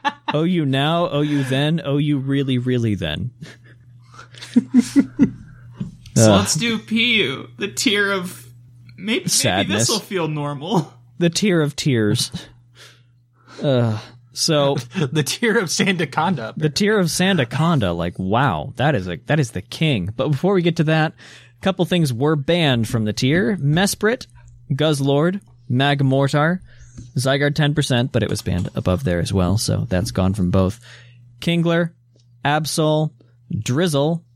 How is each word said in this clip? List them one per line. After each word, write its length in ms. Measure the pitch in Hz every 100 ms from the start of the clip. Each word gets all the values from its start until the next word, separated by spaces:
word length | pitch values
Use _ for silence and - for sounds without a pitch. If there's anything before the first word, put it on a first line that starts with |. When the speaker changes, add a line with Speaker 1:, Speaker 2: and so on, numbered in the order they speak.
| 285 - -
Speaker 1:
O 100 | 147
U 220 | 170 175 139
now, 420 | 135 147 170 175
O 120 | 143
U 220 | 151 143 131
then, 360 | 135 151 165
O 140 | - 143
U 200 | 147 143
really, 380 | 135 139 139 127
really 380 | 127 123 113 98
then. 360 | 80 80 120 -
<laughs> 60 | - - - - - - - - - - - 240 - 254 - 277 - - 254 - - - - - - - - -
Speaker 2:
So 160 | 110
Speaker 1:
Ugh. 60 | 98
Speaker 2:
let's 160 | 101 151
do 240 | 233 220
P 420 | - 226 240 220
U, 260 | 131 135 - -
the 80 | 202
tier 440 | - 247 202 202
of, 320 | 196 180 - - - - - - -
may-, 220 | 202 285
maybe 100 | -
Speaker 1:
Sadness. 580 | - 110 92 - - -
Speaker 2:
this'll 120 | 220
feel 280 | - 185 156
normal. 640 | 151 143 135 165 208 - - - -
Speaker 1:
The 100 | 170
tier 320 | 165 208 170
of 140 | 147 -
tears. 560 | 151 120 107 104 - - - - _ - - - _ _ _ _ - -
Uh, 380 | 151 123 117 107 - - _
so 420 | - - 147 139 147
Speaker 3:
<laughs> 200 | - 185 135
The 100 | 156
tier 380 | 135 - 233 220
of 60 | 170
Sandaconda. 880 | - 156 175 156 - 170 147 110 -
Speaker 1:
the 140 | 156
tier 260 | 143 202 214
of 80 | 170
Sandaconda, 920 | - 185 180 117 131 165 151 95 85
like, 220 | 87 -
wow, 560 | 95 110 139 78 - -
that 180 | 143 127
is 120 | 90
a, 100 | 85 -
that 120 | 151
is 120 | 123
the 100 | -
king. 480 | - - 160 113 90 113
But 120 | 135
before 260 | 135 185 190
we 80 |
get 140 | 170 165
to 80 | 156
that, 260 | 160 156
a 480 | - - - - _
couple 240 | 185 190 170
things 260 | 180 147
were 240 | 113 147 156
banned 520 | 135 175 151 120 107
from 180 | 117 107
the 80 |
tier. 420 | 101 127 170 226 190
Mesprit, 680 | 139 160 196 - 208 254 - - - - -
Guzzlord, 680 | 135 156 139 139 143 170 190 - - -
Magmortar, 920 | 123 143 139 135 135 139 147 156 185 - - - - - 131
Zygarde 380 | 131 139 143
ten 220 | 139 143 151
percent, 360 | 139 120 131
but 120 | 117
it 60 | 98
was 120 | -
banned 280 | - 92 101
above 300 | - - 90
there 160 | 90 87
as 120 | 80
well, 280 | 95 90 107
so 260 | - 104 110
that's 220 | 90 110
gone 240 | - 92
from 160 | 98 90
both. 300 | 95 92 - - - - - - -
Kingler, 520 | 170 170 170 170 170 _ _ _ _ -
Absol, 680 | 139 151 156 - 156 156 156 - _ _ - 107
Drizzle, 680 | 107 131 180 139 151 170 -